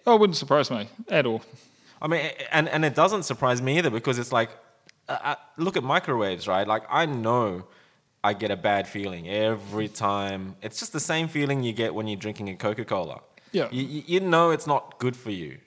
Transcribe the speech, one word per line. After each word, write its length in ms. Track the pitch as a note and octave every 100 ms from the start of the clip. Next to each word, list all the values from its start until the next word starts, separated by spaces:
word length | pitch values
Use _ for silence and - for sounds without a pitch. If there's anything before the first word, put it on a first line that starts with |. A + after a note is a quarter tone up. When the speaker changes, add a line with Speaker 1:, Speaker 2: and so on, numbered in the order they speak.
| -
Speaker 1:
Oh, 80 | A3+
it 40 |
wouldn't 180 | G#3 D#3+
surprise 340 | C#3+ D3 C#3
me 180 | A#2 G#2+ - A3+
at 180 | E3+ C3
all. 160 | A2+ - - - _ _ -
Speaker 2:
I 60 | D#3
mean, 240 | E3 D3+ - B2+
and, 160 | D#3+ D#3
and 140 | D3+
it 120 | D#3 A#2+
doesn't 260 | G3+ G#3
surprise 400 | D#3+ B2 C3 B2
me 160 | C3 D3+
either 140 | E3
because 260 | A2 C#3 B2
it's 140 | A#2+
like, 180 | B2 A2+ - - _ _ _ -
uh, 100 | C3
uh, 140 | - C#3+ - -
look 200 | F3 F3+
at 60 |
microwaves, 640 | B2+ E3 F3+ B2 G2+ F2+ G2
right? 180 | F#2 G#2
Like, 160 | G#2+ -
I 160 | C#3+ E3
know 600 | C3 A2 B2 A2 F2+ F#2+ - _ _ _ _
I 100 | G#2
get 180 | G2+ G#2+
a 60 | G2
bad 300 | G#2 G2+ F#2+
feeling 400 | G#2 G2 F2 E2
every 640 | G#2 A2 A2 G2+ G#2 G#2+
time. 640 | - G#2 G2+ G2 G2 F#2+ F#2+
It's 180 | A2 -
just 140 | A3+
the 60 | D#3
same 260 | - D#3+ E3
feeling 340 | D3+ C#3+ C#3
you 100 | B2
get 200 | G#2+ A2+
when 140 | F#2 A2
you're 100 | G2+
drinking 300 | G#2+ G#2 G2+
a 60 | F#2
Coca-Cola. 640 | G#2+ A2 A#2 G2+ E2 C2 - _ _
Speaker 1:
Yeah. 160 | G3+ A#2+
Speaker 2:
You, 120 | B2+
you, 200 | C3+ D3 D#3
you 120 | F3
know 300 | F#3+ E3 E3+
it's 140 | D#3 D3+
not 300 | C#3+ - -
good 160 | B2+ B2
for 140 | A2+
you. 260 | F#2+ D#2 C2